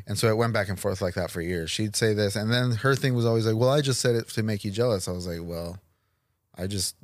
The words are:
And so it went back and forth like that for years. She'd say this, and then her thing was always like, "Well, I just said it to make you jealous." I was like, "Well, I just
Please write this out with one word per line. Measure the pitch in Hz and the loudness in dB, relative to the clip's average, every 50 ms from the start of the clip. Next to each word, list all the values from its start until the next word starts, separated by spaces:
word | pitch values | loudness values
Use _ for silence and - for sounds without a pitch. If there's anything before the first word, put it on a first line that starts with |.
| 92 | -4
And | - 104 92 | -6 -2 2
so | 117 113 | 2 2
it | 110 | 4
went | 110 117 113 | 4 2 2
back | 110 107 98 101 | 2 0 0 0
and | 95 90 | -2 -2
forth | - 101 95 - | -2 -2 -2 0
like | 101 90 - | -2 -2 0
that | 95 87 - | -2 -2 -2
for | - 87 | -4 -4
years. | 82 87 92 85 80 80 | -2 -2 -2 -2 -2 -4
She'd | - - 110 104 101 | -2 -2 -2 -2 0
say | - 117 110 | 0 2 2
this, | 107 104 104 98 101 | 2 2 2 0 0
and | 110 107 110 | -2 0 2
then | 120 123 123 123 | 2 2 2 2
her | 117 104 127 135 135 | 0 2 2 2 2
thing | 127 143 131 123 | 2 2 0 2
was | 120 117 | 2 2
always | 117 113 113 107 | 2 2 2 2
like, | 113 110 | 2 2
"Well, | 110 123 127 | 2 4 4
I | 139 151 | 4 4
just | 139 139 123 - | 2 2 0 0
said | - 127 117 | 2 2 2
it | 113 113 - | 2 0 -2
to | - 117 | -4 -2
make | 107 110 107 101 - | -2 0 -2 -2 -4
you | 104 | -4
jealous." | 95 113 120 127 107 92 - 92 | -2 0 2 2 2 0 -2 -4
I | |
was | 90 90 87 | -6 -6 -6
like, | 90 85 85 | -6 -6 -6
"Well, | 85 85 85 82 85 85 90 95 _ _ _ _ _ _ _ _ _ _ _ _ _ _ - | -6 -8 -8 -8 -8 -8 -10 -12 _ _ _ _ _ _ _ _ _ _ _ _ _ _ -8
I | - 90 | -6 -6
just | 95 104 95 87 - - _ | -4 -2 -2 -4 -4 -6 _